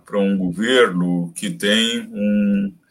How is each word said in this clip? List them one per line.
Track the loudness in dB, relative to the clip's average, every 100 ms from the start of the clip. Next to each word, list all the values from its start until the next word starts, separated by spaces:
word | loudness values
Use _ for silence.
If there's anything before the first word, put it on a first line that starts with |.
| -6
pra | -2
um | 0 0
governo | -2 -2 2 4 4 2 0 -2 -4
que | -6 -8
tem | -2 0 2 0 -2 -8
um, | -4 -2 0 2 0 -2 -8 _